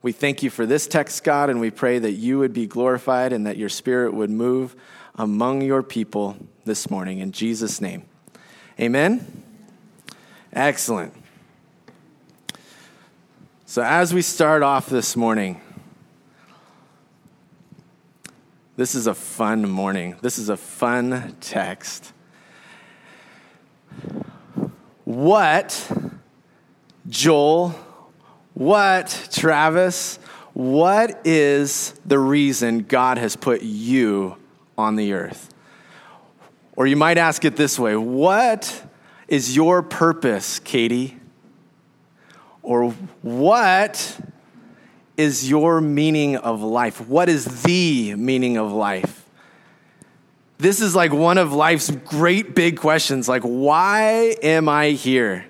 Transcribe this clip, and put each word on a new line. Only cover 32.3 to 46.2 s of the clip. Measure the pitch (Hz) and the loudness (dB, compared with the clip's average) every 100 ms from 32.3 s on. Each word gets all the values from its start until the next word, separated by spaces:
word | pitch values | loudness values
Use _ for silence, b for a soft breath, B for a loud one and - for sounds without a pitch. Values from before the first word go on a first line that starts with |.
| 143 143 127 117 113 | 4 2 2 0 0
God | 104 131 127 123 | 0 2 2 0
has | 113 | -2
put | - - 117 | -4 -2 -2
you | 113 104 113 131 113 101 95 95 _ _ _ - | -2 -8 0 2 2 0 -4 -8 _ _ _ -4
on | 107 107 | -2 0
the | 104 | -2
earth? | 98 92 95 - B B B B B B B B B B _ _ - | -4 -6 -12 -20 B B B B B B B B B B _ _ -2
Or | 131 | 2
you | 143 | 4
might | 156 170 | 4 4
ask | 165 151 | 4 2
it | 156 - | 0 2
this | 147 - | 0 2
way, | 120 | 0
what | 107 113 127 160 202 247 220 - - - b b b b | 0 -2 2 2 4 2 0 -4 -12 -18 b b b b
is | 143 120 | -2 0
your | 131 160 180 | 2 4 4
purpose, | 175 - 165 165 139 104 - - | 0 0 0 2 0 -2 -4 -10
Katie? | - 127 117 120 135 - - _ _ _ _ _ _ _ _ _ b b b b | -4 -2 0 -2 -4 -10 -20 _ _ _ _ _ _ _ _ _ b b b b
Or | - 120 120 113 190 - | -2 0 0 -4 -14 -14
what | - 120 151 233 208 185 208 - - - - - B B B B B B B - | -10 0 2 4 4 4 2 -4 -10 -12 -18 -20 B B B B B B B -2
is | 151 123 131 | 0 0 0
your | 151 160 165 | 2 4 2
meaning | 156 143 156 156 | 2 0 2 2